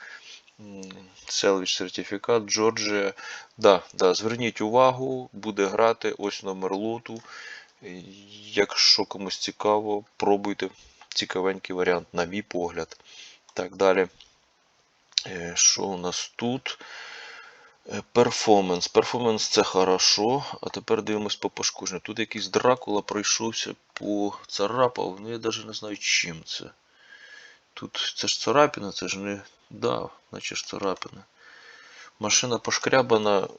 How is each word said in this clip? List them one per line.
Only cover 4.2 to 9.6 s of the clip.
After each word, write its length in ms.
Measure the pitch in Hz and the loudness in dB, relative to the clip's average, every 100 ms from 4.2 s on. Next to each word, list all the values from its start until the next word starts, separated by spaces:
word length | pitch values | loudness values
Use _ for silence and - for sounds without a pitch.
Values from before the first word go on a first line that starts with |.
| 110 117 117 - | 0 -2 -2 -2
увагу, 720 | 107 120 131 127 131 127 127 | 0 6 6 4 -4 -6 -8
буде 340 | 104 107 101 98 | -10 -6 0 0
грати, 480 | 104 113 113 110 - | 4 2 2 -2 -4
ось 240 | 101 - | -6 -6
номер 320 | 98 95 92 | -8 -4 -4
лоту. 480 | 98 110 117 117 113 - - - - - _ 98 90 90 95 101 104 104 | -2 -4 -6 -10 -14 -14 -18 -16 -18 -20 _ -16 -16 -16 -20 -20 -20 -6
Якщо 520 | 104 101 - - - | 0 2 4 6 6
комусь 340 | 98 95 95 - | 2 -2 -6 -6
цікаво, 680 | - - | -6 -2